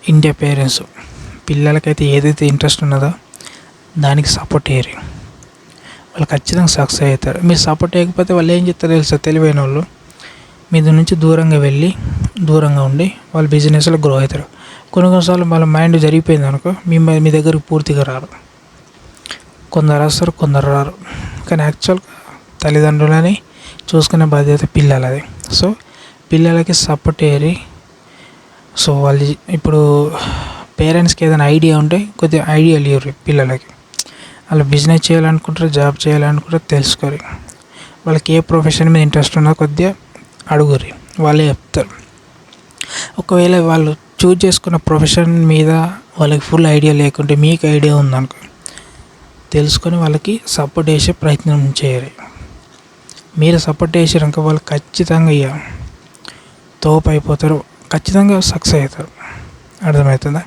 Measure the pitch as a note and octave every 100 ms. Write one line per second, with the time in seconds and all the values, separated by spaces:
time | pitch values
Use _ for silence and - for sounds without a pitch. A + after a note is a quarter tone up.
0 | - D#3 D3+ C#3+ D3 C#3 C3+ - - -
1 | - - - - - D3 D3 D3+ D#3 D3
2 | D3 C#3+ D3 D3+ D3 C#3+ D3 - D3 C#3
3 | C#3 F3 _ - - - - _ _ E3
4 | C#3+ D3 C#3+ - - D3 - C3 - -
5 | - - - - - _ - - - -
6 | - - D#3 C#3+ - F3 E3+ - C#3 -
7 | C#3+ C3 - C3 F3 E3+ - D#3 F3 F3+
8 | F3 F3 F3+ F3+ E3 F3 F3+ E3 E3+ E3
9 | D3 D3 - D#3+ D#3 C#3+ C3+ C#3+ F3 -
10 | - - - - - - - E3 D#3 D#3
11 | E3 E3+ D#3+ E3 E3 D3+ C#3+ C#3 E3+ -
12 | - - - - D#3+ D#3 D3+ C#3+ C3+ C#3
13 | F#3 - - D#3+ D3+ D3+ D3+ D3+ D3+ D#3+
14 | D3 C3 C3+ C#3+ C#3+ - - - - F#3+
15 | F3+ F3+ E3+ F3+ E3+ E3 D#3+ D#3 E3 E3
16 | D3+ D#3+ D#3+ D#3 C#3 C#3 F3+ F#3 F3+ E3
17 | E3 D#3 D#3 D#3 D#3 D#3+ - D#3 D3+ C#3+
18 | C3+ C3 D3 - - _ _ - - _
19 | - - - - - - - E3 D3+ D3
20 | D3+ - F3 - D3+ C#3 C#3 C#3 C#3+ -
21 | - - - - - E3 D3+ D3+ - F#3
22 | - - - - - - D3+ D3+ D3+ D3+
23 | D3+ D#3 E3+ G#3 - - - - - D#3+
24 | D3+ E3 D#3 D3 C#3+ D3 - - C#3+ C3+
25 | B2+ C#3 - - - - F3+ A3 - -
26 | - _ _ D#3+ E3 E3 E3 E3 - D3
27 | - D3+ D3+ C#3+ D3+ F3+ - - _ _
28 | _ - - - _ - _ - - C#3
29 | C#3 C#3+ C#3+ D3 - E3+ D#3 D3+ D3 D3
30 | D3 E3 - - - - - - D#3 E3+
31 | E3+ - D#3+ D#3 C#3+ D#3 D#3+ D#3 D3+ F3
32 | G#3 - D#3+ D#3+ D#3 D#3 D#3+ D#3 C#3+ C#3
33 | C3+ C3+ - D3 C3 C3 - - _ -
34 | - - - - - D#3 C#3+ D3 D3 E3
35 | - E3 D#3+ D#3+ - D#3+ E3 C#3+ C#3+ C#3+
36 | D#3 D3+ D3 D3 - E3 - C#3+ C3+ -
37 | C#3+ D3 - - - - _ - - -
38 | E3 D#3 - E3 E3 D#3+ D#3 D#3 D#3+ E3
39 | D3+ D3 C#3 D#3+ D3+ D#3+ D3+ D3 F3+ G3
40 | - - - _ - D3+ D3 C3+ - -
41 | - - D#3 D3+ D3+ C3+ _ - - -
42 | - - - - - - _ - - -
43 | - - - F3+ F3 F3+ E3 D#3+ D3+ D3+
44 | _ - F3+ F3+ F#3+ F3+ - E3+ - D#3
45 | D#3 - E3+ E3+ D#3+ D#3 D#3 D#3+ E3+ F#3+
46 | - - D3+ D3 - E3 D#3+ D3+ D3+ D3
47 | C#3+ - C#3+ D3 D3+ E3 D3+ D3+ D3 D3
48 | C#3 B2+ C3 - - - - - - -
49 | - - - - - D3+ D3 - E3+ E3+
50 | D#3+ D3+ - A3+ - - C#3+ - D#3 D3+
51 | D#3 F3 D#3 D3 D#3+ D3 C#3 C3 C#3 B2+
52 | C3+ - - - - - _ _ _ _
53 | - - - E3 D#3 E3+ D#3 D3+ E3 E3+
54 | E3 E3+ D3+ D3 D#3 D#3 - D3 - -
55 | E3+ D#3+ E3 D3 C3+ D3 - - - -
56 | _ _ - - - - _ _ D#3 D#3
57 | D#3 D3+ - D3 D3+ D3+ - _ - D#3
58 | - F#3+ G3+ F#3+ F#3 E3 - D3+ C#3 -
59 | - - - - - - - - F3 D3
60 | C#3 C3 D3+ D3+